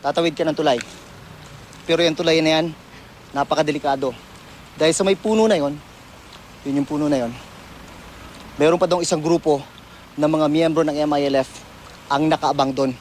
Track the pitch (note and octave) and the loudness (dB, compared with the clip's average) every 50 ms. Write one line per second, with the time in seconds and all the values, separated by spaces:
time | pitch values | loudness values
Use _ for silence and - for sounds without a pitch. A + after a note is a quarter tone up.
0 | - C#3 D3 - E3+ E3+ D#3 - E3+ D#3+ D3+ - D#3+ D3 C3 A#2+ A2+ - - - | -2 -2 0 2 0 0 0 0 -2 -2 0 0 2 2 2 0 -2 -8 -14 -20
1 | - - - - - - - - - - - - - - - - - - E3 E3 | -20 -20 -20 -20 -20 -20 -20 -20 -20 -20 -20 -20 -20 -20 -20 -20 -4 -2 0 2
2 | E3+ E3 D#3 - F3 E3 D#3+ D#3+ D#3 D#3 D#3 D#3 E3 E3+ D#3 - - - - - | 2 2 0 0 0 2 2 2 4 2 2 2 0 -2 -4 -10 -18 -20 -20 -20
3 | - - - - - - - C#3+ C#3+ - D#3 C#3+ D#3 D3+ D3 D3 C#3 D3 C#3 C3+ | -20 -20 -20 -20 -20 -10 -4 -4 -2 0 0 0 0 0 -2 -2 -2 -2 -2 0
4 | C3+ C3 A#2 - - - - - - - - - - - - - D3+ D#3+ E3 - | -2 -4 -6 -8 -16 -20 -20 -20 -20 -20 -20 -20 -20 -20 -4 0 2 2 2 2
5 | G3+ F#3+ F#3+ - - G#3+ A3 A3 A3 A3 G#3 E3+ C#3+ C#3+ D3 D3 - - - - | 2 2 0 0 0 0 2 4 4 4 2 2 0 -2 -4 -6 -12 -20 -20 -20
6 | - - - - - - - - - - - - - C#3 C#3 C#3+ C#3+ C3+ D#3 D3 | -20 -20 -20 -20 -20 -20 -20 -20 -20 -20 -20 -12 -6 -2 0 0 0 -2 -2 -2
7 | D3+ D3 D3 C3 A#2+ A#2 A#2+ - - - - - - - - - - - - - | 0 0 0 0 0 -2 -6 -10 -16 -20 -20 -20 -20 -20 -20 -20 -20 -20 -20 -20
8 | - - - - - - - - - - - - C#3+ D#3 E3+ F3 F#3 F3 F3+ F3+ | -20 -20 -20 -20 -20 -20 -20 -18 -20 -18 -4 2 4 4 4 4 2 2 0 0
9 | E3+ - F#3+ D#3 D3+ D#3 E3+ E3 - D#3+ D3 C#3 C#3 - - - - - - - | 0 0 -2 0 2 2 0 2 2 2 0 0 -2 -8 -18 -20 -20 -20 -20 -20
10 | - - - - D3 D3+ D#3 D#3 D#3 D3 D3 D#3+ E3 E3 D#3+ D#3 D#3+ D3+ D3 D3 | -20 -18 -6 -2 0 0 2 2 2 2 2 2 2 2 2 2 0 0 0 -2
11 | D3+ D3+ D3 C#3+ C#3+ C#3+ C#3 C3+ C3 - - - - - - - - - - - | 0 0 0 0 0 2 2 0 0 0 -6 -18 -20 -20 -20 -20 -20 -20 -20 -20
12 | - - C#3 C#3 D#3 D#3 D#3+ D3+ - D3 C#3+ C#3+ C#3 C3+ C3 C3 C#3 C3+ B2 A#2+ | -6 -2 0 0 2 2 2 2 0 -2 0 2 0 0 0 -2 -2 -2 -2 -6